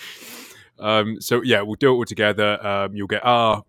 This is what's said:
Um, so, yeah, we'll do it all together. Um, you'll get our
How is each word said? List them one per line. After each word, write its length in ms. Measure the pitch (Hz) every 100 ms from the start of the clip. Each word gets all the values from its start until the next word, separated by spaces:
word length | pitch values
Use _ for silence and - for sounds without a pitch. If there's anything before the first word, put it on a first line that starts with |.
| - - - - - - - -
Um, 400 | 107 110 107 110
so, 220 | - 117
yeah, 200 | 120 107
we'll 120 | 104
do 180 | 104 135
it 40 | 123
all 100 | 113
together. 580 | 107 104 104 104 101
Um, 320 | 104 101 98 101
you'll 120 | 98
get 180 | 104 123
our 380 | 120 113 107